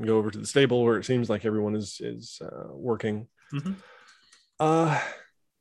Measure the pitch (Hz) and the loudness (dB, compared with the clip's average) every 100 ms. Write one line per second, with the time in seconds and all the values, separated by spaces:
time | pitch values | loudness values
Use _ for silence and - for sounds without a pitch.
0 | 113 110 107 107 107 139 131 123 117 107 | 2 2 2 -4 0 4 6 6 4 2
1 | 110 127 113 104 113 107 104 107 98 - | 2 0 2 0 0 0 0 -2 -6 -8
2 | 117 117 117 - - - - 65 123 107 | -10 -10 -14 -14 -14 -14 -14 -8 -4 -2
3 | 113 107 113 _ - 143 170 190 - - | -2 -4 -8 _ -10 -8 -6 -8 -12 -20
4 | - _ _ _ _ - 156 165 165 135 | -20 _ _ _ _ 0 2 4 2 0
5 | - - - _ _ _ | -4 -12 -20 _ _ _